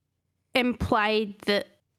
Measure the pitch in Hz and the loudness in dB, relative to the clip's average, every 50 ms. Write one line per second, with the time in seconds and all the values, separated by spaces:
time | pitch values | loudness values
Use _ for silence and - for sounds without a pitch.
0 | _ _ _ _ _ _ _ _ _ _ _ 262 247 247 233 - - - 254 220 | _ _ _ _ _ _ _ _ _ _ _ 0 0 0 -2 -4 -2 0 2 2
1 | 208 214 214 214 220 202 196 - - - 202 202 - - _ _ _ _ _ | 2 2 2 0 0 -2 -6 -8 -2 0 0 0 -2 -4 _ _ _ _ _